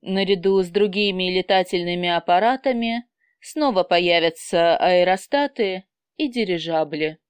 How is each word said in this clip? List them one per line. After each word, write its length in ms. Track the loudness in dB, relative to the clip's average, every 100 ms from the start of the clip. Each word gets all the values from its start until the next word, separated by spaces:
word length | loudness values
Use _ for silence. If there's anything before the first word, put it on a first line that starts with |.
наряду 600 | -4 -2 0 0 2 0
с 60 | 0
другими 600 | 0 0 0 -2 -2 -2
летательными 800 | -2 2 0 2 -2 -2 -4 -2
аппаратами, 960 | -2 2 2 2 0 -2 -2 -2 -6 -8 _ _ _
снова 420 | -14 -2 0 0
появятся 960 | 2 2 4 2 2 -2 -4 0 2 4
аэростаты 1080 | 4 4 2 0 -2 -2 -2 -2 -4 -4 -12 _ _ _
и 120 | -6
дирижабли. 920 | -4 -2 -2 -2 -2 -2 -4 -6 -6